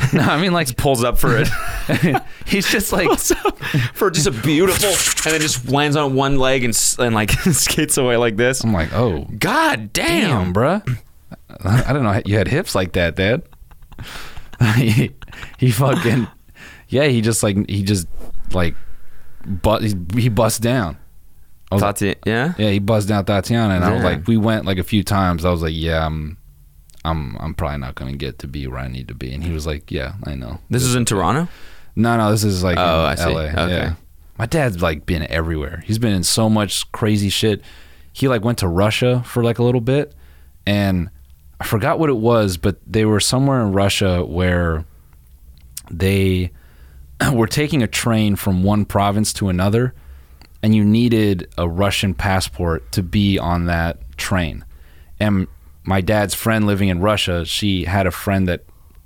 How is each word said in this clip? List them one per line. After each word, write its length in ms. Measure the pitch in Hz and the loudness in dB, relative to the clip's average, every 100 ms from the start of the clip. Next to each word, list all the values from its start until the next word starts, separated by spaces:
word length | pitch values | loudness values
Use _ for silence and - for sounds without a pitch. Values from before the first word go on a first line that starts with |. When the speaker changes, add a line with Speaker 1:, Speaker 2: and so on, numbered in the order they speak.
Speaker 1:
<laughs> 120 | 131 | 2
No, 80 | - | 2
I 200 | - 151 | 2 2
mean, 100 | 190 | 2
like, 140 | 175 131 | 0 0
Speaker 2:
Just 100 | - | 0
pulls 260 | 143 135 | 2 2
up 160 | 120 117 | 4 4
for 180 | 127 113 | 4 4
it. 100 | - - - - - - 170 220 - | 2 0 -4 -4 -2 2 2 2 -4
Speaker 1:
<laughs> 120 | - - | -10 -2
He's 200 | 202 - | 0 2
just, 200 | 220 - | 0 0
like, 160 | 196 185 | 0 2
Speaker 2:
Pulls 240 | 339 - | 0 0
up 280 | - 392 - 135 147 117 | 0 -2 -4 -2 -2 -2
for 160 | - 190 | 0 0
just 160 | 160 | 2
a 60 | 143 | 0
beautiful, 580 | 113 143 - 196 - 196 | 0 0 2 2 2 0
and 440 | 170 - - 156 | 0 0 -2 -2
then 60 | 160 | 0
just 280 | 156 127 120 | 0 -2 0
lands 260 | 139 147 | 0 2
on 200 | 151 139 | 2 0
one 220 | 131 139 131 | 0 2 4
leg 240 | 131 135 | 4 2
and 100 | 123 | 0
s-, 240 | - - - | 0 0 0
and, 160 | 120 | 2
like, 160 | 110 107 | 2 2
<laughs> 200 | - 190 | 2 2
skates 460 | 135 - - 151 143 | 2 0 0 0 2
away 200 | 123 117 | 2 2
like 200 | 120 104 | 2 2
this. 260 | 123 131 | 0 2
Speaker 1:
I'm 100 | 113 | 0
like, 180 | 92 78 | 0 0
"Oh, 340 | 113 120 80 - 107 | 0 0 0 -6 -4
Speaker 2:
God 560 | 185 294 320 - 104 | 0 2 2 0 -4
damn. 600 | - 330 339 208 110 92 | -4 0 2 2 0 0
Speaker 1:
damn, 0 | |
bruh." 440 | 95 139 208 - 117 - - - - - - | 2 2 0 -2 -8 -8 -20 -20 -20 -20 -6
I, 180 | 95 123 | 0 2
I 40 | 127 | 2
didn't 160 | 143 | 2
know 160 | 110 98 | 2 0
you 120 | 98 104 | 2 0
had 100 | 92 | 2
hips 260 | 143 - | 0 0
like 200 | 98 92 | -2 0
that, 220 | 92 85 | 0 0
Dad. 280 | 87 95 147 - - - - - - | 0 0 0 -4 -20 -20 -20 -20 -16
<laughs> 760 | - - - - - - 113 | -14 -12 -12 -12 -12 0 2
He, 360 | 117 113 110 - - - - - - | 4 4 2 0 -4 -18 -16 -16 0
he 140 | 127 | 0
fucking, 560 | 107 135 127 120 117 107 - - - - - - | 2 2 2 2 0 -2 -8 -20 -20 -20 -20 -2
yeah, 160 | 123 147 | 2 4
he 140 | 117 | 4
just, 220 | 110 110 | 2 2
like, 260 | 107 98 - | 0 0 0
he 140 | 101 | -2
just, 240 | 98 98 82 - - - - | 0 0 0 -4 0 0 2
like, 240 | 92 85 - - - - - - - | 2 2 0 -4 -6 -6 -8 -8 -8
bu-, 340 | - 90 110 110 | -6 -2 0 2
he, 160 | 107 95 85 117 | 0 -2 -2 0
he 80 | 120 | 2
busts 300 | 104 110 - | 2 2 2
down. 380 | 117 127 85 - - - - - - - - | 0 0 -2 -8 -16 -20 -20 -20 -20 -20 -2
I 40 | |
was 60 | 101 | 0
Speaker 2:
Tati-, 340 | 104 101 101 - | 0 0 -2 -2
yeah? 280 | 110 113 151 170 | -2 0 -2 0
Speaker 1:
Yeah, 140 | 107 | 0
he 80 | 98 | 0
buzzed 280 | 98 107 101 | 2 0 2
down 160 | 104 | 0
Tatiana, 520 | 95 101 - 117 110 | 2 0 0 0 2
and 100 | 90 | 2
I 80 | 90 | 2
was 60 | 90 | 2
Speaker 2:
Yeah. 60 | 90 | 0
Speaker 1:
like, 180 | 76 92 | 0 0
we 80 | 113 | 2
went, 280 | 110 107 | 2 0
like, 120 | 95 92 | -2 -4
a 60 | |
few 180 | - 104 | 0 0
times. 420 | 92 98 90 85 | 2 0 2 2
I 40 | 90 | 0
was 100 | 85 | 0
like, 120 | 82 | -2
"Yeah, 320 | 80 80 80 | -2 -2 0
I'm, 320 | 80 78 76 87 - - - - - - | -2 -4 -8 -10 -18 -20 -20 -20 -20 -10
I'm, 320 | 80 80 65 50 | -6 -4 -6 -8
I'm 140 | 80 | -8
probably 240 | - 76 71 | -4 -4 -4
not 180 | 62 | -8
gonna 220 | - 65 69 | -10 -10 -8
get 220 | 67 - | -8 -10
to 80 | 69 | -12
be 200 | 69 65 | -10 -8
where 120 | 64 | -8
I 100 | 65 | -8
need 180 | 64 62 | -10 -12
to 60 | |
be." 200 | 62 64 | -12 -10
And 80 | 69 | -6
he 100 | 85 | -6
was 120 | 78 | -6
like, 260 | 80 73 - | -6 -8 -8
"Yeah, 220 | 78 65 98 | -8 -8 -10
I 100 | - | -10
know." 240 | 67 60 85 - | -10 -10 -12 -4
Speaker 2:
This 140 | 127 | -2
was 120 | 127 | 0
in 100 | 123 | 0
Toronto? 420 | 117 101 87 131 175 - - - - | 0 0 2 0 -2 -8 -18 -16 -8
Speaker 1:
No, 220 | - 117 117 | 0 2 2
no, 140 | 107 | 2
this 120 | 107 | 2
is, 180 | 104 92 | 2 0
like, 140 | 90 87 | 0 2
Speaker 2:
Oh, 40 | |
Speaker 1:
in 300 | 90 80 76 | 2 2 2
Speaker 2:
I 40 | |
see. 80 | 90 | 0
Speaker 1:
L 140 | 85 80 | 0 -2
A. 60 | 76 | -2
Speaker 2:
Okay. 200 | 78 87 | -2 0
Speaker 1:
Yeah. 240 | 82 76 82 - - - - | 0 -2 -6 -12 -20 -18 -8
My 80 | |
dad's, 360 | 117 160 127 87 | -2 0 0 0
like, 240 | 87 76 | -2 -2
been 180 | - 82 78 | -2 -2 -2
everywhere. 520 | 80 80 78 71 87 | -2 -2 -4 -6 -10
He's 140 | - 110 | -6 -2
been 140 | 117 | 0
in 100 | 95 | 0
so 260 | 85 - 110 | 0 2 2
much 420 | 107 98 - - | 2 0 -4 -8
crazy 380 | - 110 104 101 | -2 0 2 0
shit. 320 | - 110 98 - - - - - | 0 0 0 -6 -20 -20 -20 -18
He, 160 | - 135 | -2 0
like, 160 | 117 | 2
went 140 | 120 117 | 0 0
to 100 | 92 | 0
Russia 560 | 85 104 - 123 123 | 2 2 2 0 0
for, 160 | 120 123 | -2 0
like, 160 | 117 117 | 0 2
a 40 | |
little 180 | 120 123 | 2 2
bit, 320 | 113 143 - - - - - - | 0 0 -2 -10 -20 -20 -20 -8
and 440 | 98 101 98 92 82 - - - - - | -2 0 2 0 -4 -10 -20 -20 -20 -12
I 40 | |
forgot 340 | - 110 139 - | -4 -2 0 2
what 100 | 151 | 2
it 80 | 117 | 2
was, 400 | 117 117 101 87 | 4 4 2 0
but 200 | 104 - - | -2 -2 -2
they 180 | 110 | 0
were 140 | 110 104 | 4 2
somewhere 420 | - 127 139 131 | 2 2 2 2
in 120 | 104 | 2
Russia 500 | 95 98 - 95 90 | 2 2 2 0 0
where 600 | 64 85 90 87 85 78 - - - - - - - - - - - | -2 0 2 2 0 -2 -6 -16 -20 -20 -20 -20 -20 -20 -20 -18 -14
they 600 | 85 98 98 95 92 87 - - - - - - - | -2 0 2 2 0 -2 -8 -20 -20 -20 -20 -20 -4
<clears throat> 140 | 135 | 0
were 140 | 120 110 | 2 2
taking 360 | 147 147 147 | 0 0 0
a 40 | 107 | 0
train 480 | - 120 110 107 | -2 0 2 2
from 280 | 95 101 92 | 0 0 2
one 220 | 95 104 | 2 2
province 480 | 95 101 101 104 104 | 2 2 2 2 -2
to 160 | - 98 | -2 -2
another, 440 | 90 95 117 127 - - - - - - - | 0 2 2 0 -4 -20 -20 -20 -20 -20 -4
and 120 | 107 | 2
you 80 | 110 | 4
needed 640 | 104 113 120 110 104 90 - - | 6 4 4 4 2 0 -4 -4
a 100 | 85 | -2
Russian 460 | 87 98 - 101 | 0 0 0 -2
passport 760 | - 101 95 - - 85 80 - | -2 0 0 -2 -4 -2 -2 -4
to 100 | 104 | -4
be 340 | 85 104 101 95 | -2 0 2 2
on 260 | 78 87 | 0 -2
that 320 | 87 85 85 - - - | 0 0 -2 -6 -12 -10
train. 460 | - 95 82 - - - - - - - | -4 -2 -2 -6 -14 -20 -20 -20 -20 -4
And 280 | 104 95 90 - - - - | 0 0 -2 -8 -20 -12 -2
my 120 | 95 | 0
dad's 320 | 90 107 98 | 2 2 0
friend 300 | - 113 110 104 | -2 0 2 2
living 220 | 98 101 | 2 2
in 120 | 87 | 2
Russia, 420 | 104 104 - 85 | 2 0 0 -2
she 380 | 80 - 104 92 | -4 -2 -2 -2
had 200 | 82 98 | 0 0
a 60 | 92 | 0
friend 360 | - 104 98 90 | -2 -2 0 0
that, 160 | 85 - - - - | -2 -8 -20 -20 -20